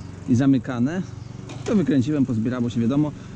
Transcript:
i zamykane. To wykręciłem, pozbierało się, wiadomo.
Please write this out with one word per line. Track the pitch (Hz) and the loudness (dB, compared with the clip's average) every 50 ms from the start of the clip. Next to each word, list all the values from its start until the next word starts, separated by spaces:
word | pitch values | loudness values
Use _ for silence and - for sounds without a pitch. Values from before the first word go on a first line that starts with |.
| - - - - - - | -14 -14 -16 -6 0 2
i | 127 | 4
zamykane. | 113 139 139 135 127 123 143 127 117 120 143 170 190 - - - - - - - - - - - - - | 4 6 6 4 4 2 -2 -2 0 0 0 0 -2 -6 -6 -10 -14 -14 -14 -14 -14 -14 -12 -12 -8 -2
To | - 247 | 0 2
wykręciłem, | 196 170 - 156 135 113 147 151 147 127 | 2 4 4 4 2 2 2 2 0 0
pozbierało | 127 123 110 110 123 127 123 120 120 | 0 0 0 0 -2 -2 -2 -2 -2
się, | - 120 | 0 0
wiadomo. | 117 113 139 147 151 147 - - - - - | 2 2 2 2 0 0 -4 -10 -14 -16 -16